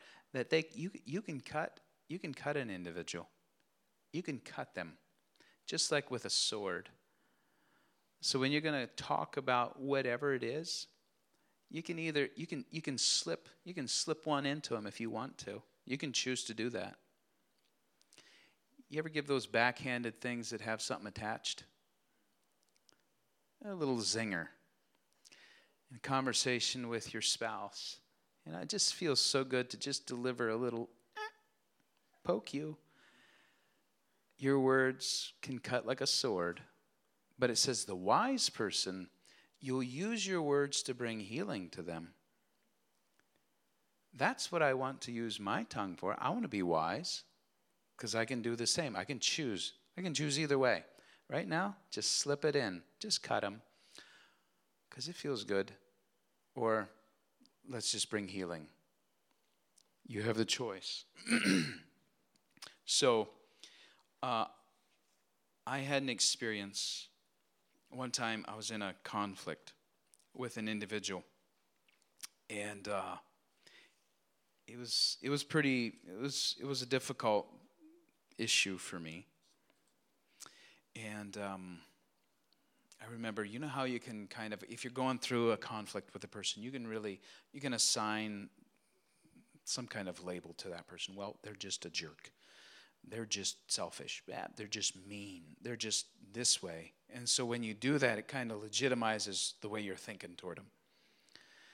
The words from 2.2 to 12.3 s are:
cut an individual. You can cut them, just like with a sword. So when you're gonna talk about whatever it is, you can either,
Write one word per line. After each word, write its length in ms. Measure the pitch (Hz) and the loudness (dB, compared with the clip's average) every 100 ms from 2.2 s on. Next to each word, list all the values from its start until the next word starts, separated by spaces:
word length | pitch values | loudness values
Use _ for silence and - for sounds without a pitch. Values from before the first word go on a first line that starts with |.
| 180 | -6
cut 240 | 131 147 147 | -6 -2 -2
an 120 | 120 | -2
individual. 600 | 92 87 85 82 87 80 _ _ _ _ _ _ _ _ | -4 -6 -6 -6 -6 -8 _ _ _ _ _ _ _ _
You 120 | 151 | -6
can 160 | 185 135 | -4 -6
cut 340 | - - 135 | -6 -8 -8
them, 240 | - 87 78 _ _ _ _ - _ - | -6 -8 -10 _ _ _ _ -20 _ -8
just 260 | 160 - | -2 2
like 200 | 147 139 | 2 0
with 140 | 123 104 | -4 0
a 40 | |
sword. 600 | - - 107 98 90 95 - _ _ _ _ _ _ _ _ _ _ _ _ | 2 2 0 -2 -2 -6 -18 _ _ _ _ _ _ _ _ _ _ _ _
So 180 | - 135 | 0 4
when 120 | 131 | 4
you're 100 | 147 | 4
gonna 260 | 156 147 120 | 2 0 -2
talk 500 | - - 151 156 - | -6 0 0 0 -2
about 420 | 131 123 120 - | 2 4 2 -2
whatever 540 | 135 139 127 120 143 | 0 2 2 0 0
it 100 | 135 | 0
is, 440 | 113 139 170 - - _ _ _ _ _ _ _ _ | 0 -4 -4 -6 -6 _ _ _ _ _ _ _ _
you 140 | 151 | -8
can 160 | 170 170 | -4 -2
either, 300 | 160 147 139 | 0 2 2